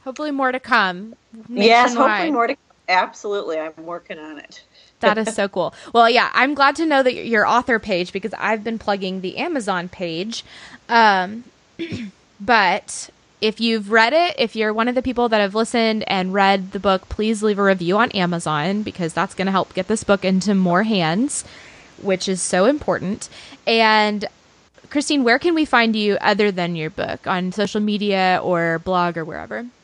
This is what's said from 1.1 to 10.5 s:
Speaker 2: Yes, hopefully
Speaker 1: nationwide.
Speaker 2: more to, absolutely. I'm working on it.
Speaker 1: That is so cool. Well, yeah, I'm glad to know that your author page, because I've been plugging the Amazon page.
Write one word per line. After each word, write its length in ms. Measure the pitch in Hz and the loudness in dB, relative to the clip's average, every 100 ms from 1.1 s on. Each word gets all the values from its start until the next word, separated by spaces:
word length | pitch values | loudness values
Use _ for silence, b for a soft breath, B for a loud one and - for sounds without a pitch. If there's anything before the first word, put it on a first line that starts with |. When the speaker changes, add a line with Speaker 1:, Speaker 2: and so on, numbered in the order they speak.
| 226 _ 226 220 | -18 _ -20 -10
Speaker 2:
Yes, 420 | 240 214 233 247 | 2 6 6 4
hopefully 140 | 240 254 | 2 2
Speaker 1:
nationwide. 240 | 208 - | 2 0
Speaker 2:
more 140 | 269 233 | 0 -2
to, 80 | 277 _ _ - | -4 _ _ 0
absolutely. 680 | 185 214 - 214 202 170 156 | 0 0 -6 -6 -6 -4 -6
I'm 140 | 156 156 | -8 -12
working 400 | 165 170 _ 170 | -12 -12 _ -16
on 200 | 156 151 | -14 -18
it. 240 | - - _ b b _ | -20 -20 _ b b _
Speaker 1:
That 180 | 226 214 | 0 2
is 160 | 220 | -2
so 140 | 214 202 | -2 -4
cool. 260 | - 156 B B | -2 -4 B B
Well, 160 | 233 233 | 4 6
yeah, 220 | 240 196 | 4 2
I'm 220 | - 254 | 2 0
glad 220 | 294 277 285 | 2 2 2
to 100 | 330 | 2
know 160 | 277 | 2
that 120 | 254 | 2
your 300 | - - 220 - | 0 -2 2 4
author 340 | 233 247 226 | 2 2 -2
page, 320 | - 185 180 | 0 -2 -2
because 200 | 202 185 - | -6 -8 -6
I've 240 | 185 220 | -4 -4
been 160 | 220 226 | -4 -6
plugging 420 | - 202 190 190 | -4 -4 -4 -6
the 160 | 185 - | -8 -6
Amazon 500 | 302 302 202 185 180 | -4 -4 -4 -4 -6
page. 560 | - 175 160 208 226 - | -8 -8 -6 -8 -10 -14